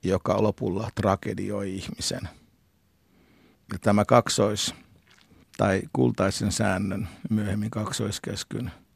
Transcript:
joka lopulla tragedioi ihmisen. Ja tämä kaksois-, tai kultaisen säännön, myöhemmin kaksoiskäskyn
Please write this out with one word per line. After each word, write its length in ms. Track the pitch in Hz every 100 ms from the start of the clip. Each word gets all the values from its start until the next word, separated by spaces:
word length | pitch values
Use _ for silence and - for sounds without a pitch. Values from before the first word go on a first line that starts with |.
joka 400 | 90 92 - 98
lopulla 460 | 107 98 - 95 110 -
tragedioi 800 | 101 98 - 95 101 101 101 95
ihmisen. 540 | - - - - - - _ _ _ _ _ _ _ _ _ _ _ _ _
Ja 60 | 90
tämä 260 | - 101 104
kaksois-, 720 | 120 - - 107 107 - - - - _ _ _ - _ -
tai 240 | 101 95 -
kultaisen 580 | - 127 117 98 - 104
säännön, 560 | - 104 95 98 98 98 - -
myöhemmin 400 | 107 104 101 107
kaksoiskäskyn 1000 | 107 107 - 104 104 - - - - 127 - _